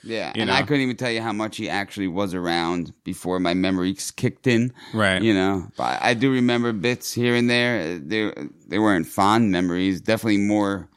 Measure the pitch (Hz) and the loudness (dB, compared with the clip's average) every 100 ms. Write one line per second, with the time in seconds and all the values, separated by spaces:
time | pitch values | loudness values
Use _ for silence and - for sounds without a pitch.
0 | - 113 82 - 110 135 139 143 131 120 | -10 -6 -6 -4 0 0 2 0 0 -2
1 | 127 113 113 104 110 - 101 92 98 104 | -4 -2 -4 -4 -4 -6 -6 -4 -6 -4
2 | 95 85 101 90 85 85 82 87 78 - | -4 -2 -2 -2 -2 0 0 -2 -4 -10
3 | - 92 90 90 85 92 92 92 92 95 | -12 -8 -4 -2 0 0 0 0 0 -2
4 | - - 127 - 131 117 123 - - 110 | -8 -4 -4 -2 0 2 2 -4 -8 0
5 | 101 92 113 98 95 98 104 - 60 65 | 2 4 4 4 2 0 -4 -4 -2 0
6 | 113 117 135 131 123 120 120 110 120 123 | 0 2 2 2 2 2 0 -2 -2 -2
7 | - - 120 120 120 120 120 113 80 87 | -4 -2 2 2 2 2 2 0 -4 -6
8 | 71 110 107 - 71 - 50 95 107 92 | -4 -2 -2 -4 -12 -14 -4 2 2 2
9 | 82 - 98 113 113 90 90 87 95 92 | 0 2 4 4 4 2 0 0 0 0
10 | - 110 117 101 101 104 101 98 85 | 0 0 2 2 2 2 0 -2 -8